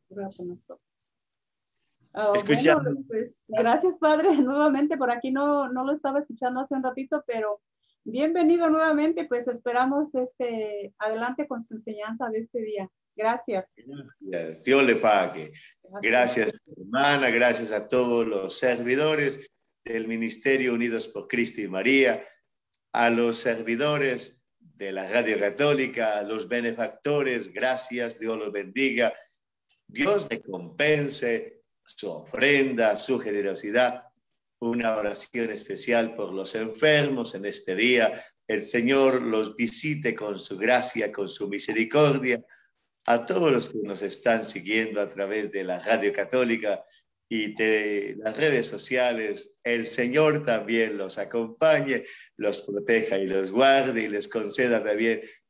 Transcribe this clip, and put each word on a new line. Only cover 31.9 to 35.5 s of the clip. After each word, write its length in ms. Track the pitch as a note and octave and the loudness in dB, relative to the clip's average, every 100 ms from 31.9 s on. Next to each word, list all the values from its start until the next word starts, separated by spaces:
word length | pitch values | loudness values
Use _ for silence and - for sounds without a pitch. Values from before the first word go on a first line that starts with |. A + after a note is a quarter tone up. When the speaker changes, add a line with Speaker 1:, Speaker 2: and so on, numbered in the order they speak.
| - G2 | -10 -10
Speaker 2:
ofrenda, 880 | E2+ - A2 C3+ C#3+ C3+ A#2 A2 G#2+ | -10 -10 0 4 4 2 2 2 2
su 220 | - A#2+ | 0 -2
generosidad. 840 | A2 G2+ G2 F#2+ G#2 A#2 B2 B2 - _ _ _ _ _ | -2 -2 -2 -4 -2 2 2 0 -12 _ _ _ _ _
Una 380 | A#2 A#2+ A2+ A2 | -4 -2 0 -2
oración 540 | G#2 G2+ - A#2+ A2+ | -2 -6 -8 -6 -4